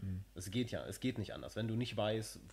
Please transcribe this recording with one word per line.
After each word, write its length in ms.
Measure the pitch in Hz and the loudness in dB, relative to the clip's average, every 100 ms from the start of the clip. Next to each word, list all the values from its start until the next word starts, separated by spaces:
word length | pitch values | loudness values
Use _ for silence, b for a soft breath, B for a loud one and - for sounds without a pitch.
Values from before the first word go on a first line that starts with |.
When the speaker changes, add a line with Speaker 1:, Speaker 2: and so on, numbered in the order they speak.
Speaker 1:
Mhm. 240 | 98 92 101 | -2 -2 -4
Speaker 2:
Es 160 | - 92 | -8 -2
geht 200 | 123 120 | 0 2
ja, 160 | 87 64 | 0 -2
es 140 | 95 | 0
geht 180 | 127 123 | 0 0
nicht 160 | 101 | -2
anders. 220 | - 65 - | -4 -4 0
Wenn 120 | 110 | 2
du 80 | 113 | 2
nicht 180 | 120 | 2
weißt, 460 | 104 107 110 110 - - | 4 4 4 0 -8 -8